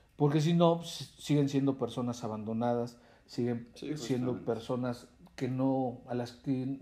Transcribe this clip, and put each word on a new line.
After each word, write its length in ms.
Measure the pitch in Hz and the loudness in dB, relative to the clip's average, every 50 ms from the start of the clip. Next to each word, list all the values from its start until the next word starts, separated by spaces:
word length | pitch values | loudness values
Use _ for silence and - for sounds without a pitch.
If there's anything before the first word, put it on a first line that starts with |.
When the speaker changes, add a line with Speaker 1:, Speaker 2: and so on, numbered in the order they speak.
| _ _ _ | _ _ _
Speaker 1:
Porque 260 | - 147 147 143 156 | 2 2 4 4 4
si 100 | 147 170 | 4 4
no, 300 | 170 170 175 165 170 170 | 6 6 6 6 6 4
s-, 240 | - - - - 143 - - | -2 -8 -12 -12 -12 -14 -14
siguen 320 | - - - 147 147 143 139 | -14 -2 2 4 4 4 4
siendo 300 | 139 135 135 139 135 135 | 2 2 2 2 2 0
personas 440 | 120 113 - 135 120 123 120 - | -2 -4 -2 -2 -2 -2 -4 -4
abandonadas, 760 | - 110 107 107 107 110 113 113 120 120 120 120 120 120 - - - - - - _ | -6 -6 -6 -6 -4 -4 -2 0 2 2 2 2 0 -4 -6 -14 -20 -20 -20 -20 _
siguen 440 | _ - - 120 120 120 117 - - - | _ -4 -2 0 0 -2 -2 -6 -12 -14
Speaker 2:
Sí, 220 | - - - 151 | -12 -8 -8 -6
Speaker 1:
siendo 360 | 147 117 113 131 123 123 127 | -6 -2 -2 -2 0 0 -2
Speaker 2:
justamente. 140 | 120 - - | -2 -4 -2
Speaker 1:
personas 600 | 120 117 110 - - 127 123 127 123 120 - - - _ _ - - - | -4 -4 -4 -2 -4 -2 -2 -2 -4 -4 -6 -10 -20 _ _ -20 -20 -8
que 120 | - 135 123 | -6 -4 -4
no, 540 | 127 131 131 135 135 131 131 123 123 - - | 0 0 2 2 2 2 0 -2 -4 -8 -10
a 80 | - 120 | -6 -4
las 180 | 123 120 120 | -4 -4 -6
que 340 | - - - 143 135 127 131 135 139 135 | -8 -8 -4 -2 -2 -2 -2 -4 -6 -6